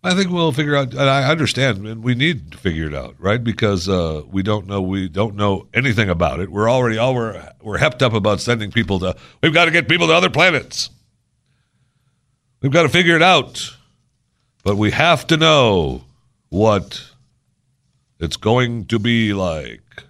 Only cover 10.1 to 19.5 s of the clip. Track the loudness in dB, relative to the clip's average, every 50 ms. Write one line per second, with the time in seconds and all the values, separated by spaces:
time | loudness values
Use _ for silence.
10.1 | 4 4 2 2 2 2 2 2 2 0 -4 -6 -10 -10 -10 -10 -10 _ _ _
11.1 | _ _ _ _ _ _ _ _ _ _ _ _ _ _ _ _ _ _ _ _
12.1 | _ _ _ _ _ _ _ _ _ _ -4 0 2 2 2 4 2 2 4 4
13.1 | 4 4 6 6 4 4 2 -2 -10 -12 -12 -12 -14 -20 _ _ _ _ _ _
14.1 | _ _ _ _ _ _ _ _ _ _ _ -2 0 2 2 0 2 2 4 4
15.1 | 4 2 2 0 2 4 4 4 4 6 4 4 4 2 0 -2 -4 -8 -12 _
16.1 | _ _ _ _ _ _ _ _ -2 2 4 4 4 2 0 -6 -14 -16 -18 -20
17.1 | _ _ _ _ _ _ _ _ _ _ _ _ _ _ _ _ _ _ _ _
18.1 | _ _ -8 -6 -6 -2 0 2 2 2 2 0 -2 -6 -6 -2 -2 -2 0 0
19.1 | 0 2 2 0 0 0 -2 -2